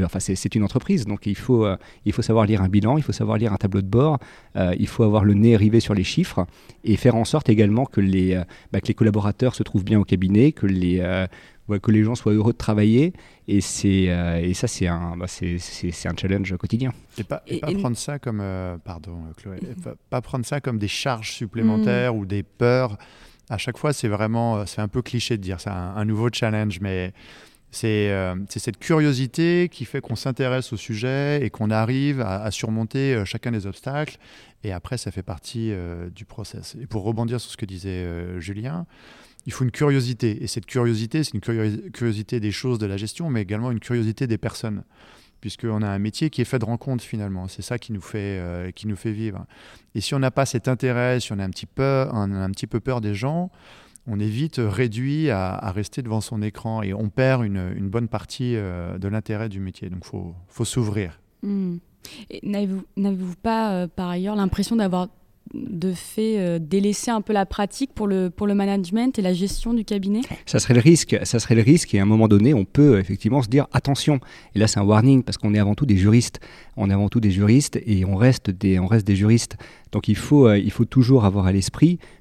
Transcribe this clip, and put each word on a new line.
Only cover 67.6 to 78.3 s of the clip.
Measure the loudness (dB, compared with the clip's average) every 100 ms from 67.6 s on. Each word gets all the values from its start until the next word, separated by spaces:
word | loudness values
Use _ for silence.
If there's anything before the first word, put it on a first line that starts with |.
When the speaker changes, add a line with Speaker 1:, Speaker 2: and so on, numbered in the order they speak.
| -4 -4 -8
Speaker 3:
pour | -4 -2
le, | 0 0
pour | -2 0
le |
management | 2 2 0 0 0 0 0
et |
la | 0
gestion | 0 0 -2 0
du | -2
cabinet ? | 0 -2 0 -2 -2 -8 -2
Speaker 1:
Ça | 0
serait | 4
le | 6
risque, | 8 6 4 -2
ça | 0 -2
serait | 4
le | 4
risque | 6 6 4
et | 2
à |
un | 4
moment | 6 6
donné, | 6 6
on | 4
peut, | 2 6 6
euh, | 6
effectivement | 4 -2 0 0
se | 2
dire | 2 2
attention. | 0 0 0 2 0 -2 -20 -4
Et | 2
là, | 2
c'est | 4
un |
warning | 4 6 8 6
parce | 4 -2
qu'on | 2
est | 4
avant | 2
tout | 2 4
des | 6
juristes. | 6 6 4 -4 -16 -20 -12 -2
On | 2
est |
avant | 2 2
tout | 2
des | 2
juristes | 4 6 6 4 -2
et | 0 2
on | 2 4
reste | 4